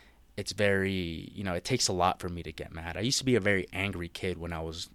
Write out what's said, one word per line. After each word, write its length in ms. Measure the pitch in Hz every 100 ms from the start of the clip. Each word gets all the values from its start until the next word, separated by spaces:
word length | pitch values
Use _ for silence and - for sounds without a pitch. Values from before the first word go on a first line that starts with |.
| - - _ -
it's 140 | 98
very, 800 | 95 101 98 95 95 85 80 -
you 120 | -
know, 100 | 98
it 100 | 87
takes 220 | - 127 -
a 60 |
lot 260 | 90 90 -
for 100 | 90
me 140 | 87
to 80 | 78
get 220 | - 71
mad. 240 | 80 82 82
I 40 |
used 180 | 117 -
to 60 |
be 120 | 131 113
a 40 |
very 280 | 101 95 -
angry 360 | - 98 90 85
kid 280 | - 95 85
when 160 | 85
I 100 | 82
was, 280 | 82 85 -